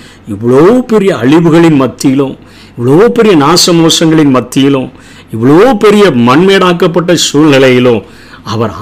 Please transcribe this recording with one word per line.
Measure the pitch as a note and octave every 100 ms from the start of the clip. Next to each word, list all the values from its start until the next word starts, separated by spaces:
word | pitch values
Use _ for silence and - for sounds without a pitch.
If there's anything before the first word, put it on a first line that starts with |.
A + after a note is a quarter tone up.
| - - -
இவ்வளோ | G2+ A#2+ C3 F3 B3+
பெரிய | B3 A3 G3 C#3
அழிவுகளின் | A#2+ D#3+ E3+ E3 E3+ D3
மத்தியிலும், | B2+ - C#3+ C3+ C3+ - - - - -
இவ்வளோ | A#2+ D3+ A#3
பெரிய | A#3+ A3 E3+
நாசமோசங்களின் | C#3 F3 - E3+ E3 - E3 D#3+ C#3+
மத்தியிலும், | B2+ A2+ C#3+ C#3 C3+ B2+ - - - - A2
இவ்வளோ | B2 D#3 A#3+
பெரிய | G#3 G#3+ G#3 G3
மண்மேடாக்கப்பட்ட | B2+ A#2+ C#3+ F#3+ G3 F#3 F3 F#3 F3 F3
சூழ்நிலையிலும் | E3+ - D3 D#3 C3+ C3 B2 B2 A2 - - - -
அவர் | - A2 A2 F#2+